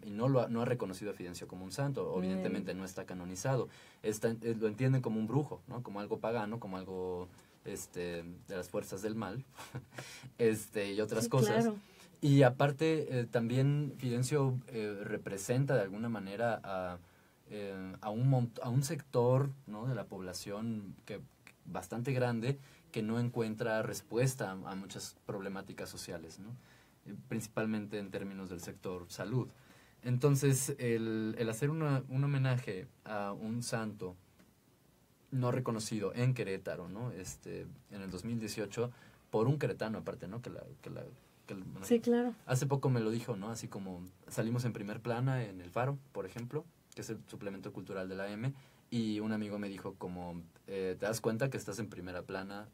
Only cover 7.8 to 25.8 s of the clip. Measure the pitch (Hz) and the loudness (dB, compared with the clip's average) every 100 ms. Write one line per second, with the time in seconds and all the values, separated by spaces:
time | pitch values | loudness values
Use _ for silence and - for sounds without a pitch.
7.8 | - 87 87 85 85 87 - 95 90 104 | -6 -4 -4 -4 -6 -12 -8 -6 -4 -4
8.8 | - 95 107 110 95 123 - - - 127 | -4 -4 -2 -2 -4 -4 -8 -12 -12 -12
9.8 | - - - - - - 117 107 - 107 | -12 -14 -14 -14 -10 4 4 4 0 -2
10.8 | 101 101 107 110 120 135 - 226 233 208 | 0 0 2 2 4 6 6 6 4 2
11.8 | - - - - 143 139 127 131 143 135 | -6 -20 -20 0 8 10 10 8 4 4
12.8 | 160 156 - 127 117 120 117 127 139 147 | 4 4 2 0 2 2 4 4 4 4
13.8 | 143 - 127 120 123 147 135 127 - 113 | 0 -2 0 2 4 4 4 2 -2 -4
14.8 | 104 101 104 104 95 98 - 127 143 127 | -2 -4 -4 -4 -2 -4 2 2 6 4
15.8 | 98 101 117 110 95 101 117 107 98 92 | 4 0 -2 -2 -2 0 0 0 -2 -2
16.8 | 90 90 - - _ _ - 104 101 95 | -2 -4 -12 -20 _ _ -12 -8 -6 -6
17.8 | 92 92 104 110 135 131 117 - 120 120 | -8 -8 -4 2 6 6 4 -2 0 0
18.8 | 143 151 - 123 120 131 139 - - 104 | 0 -2 0 4 6 6 4 -2 -10 -6
19.8 | 127 110 92 95 92 87 101 101 117 110 | -2 -2 -4 -6 -6 -6 -6 -4 -2 -4
20.8 | 95 - - 98 65 - - - - 90 | -6 -12 -10 -10 -12 -18 -20 -18 -10 -8
21.8 | - 113 127 127 123 117 120 139 - - | -6 -4 0 2 2 2 0 -2 -6 -20
22.8 | - 117 110 117 120 120 110 107 117 110 | -8 -2 0 2 2 2 0 0 0 2
23.8 | 107 98 - 110 131 - 98 95 - 95 | 0 -4 -2 2 2 2 -4 -4 -6 -8
24.8 | 98 101 - - - 107 98 98 95 90 | -8 -10 -12 -12 -8 -6 -4 -6 -8 -10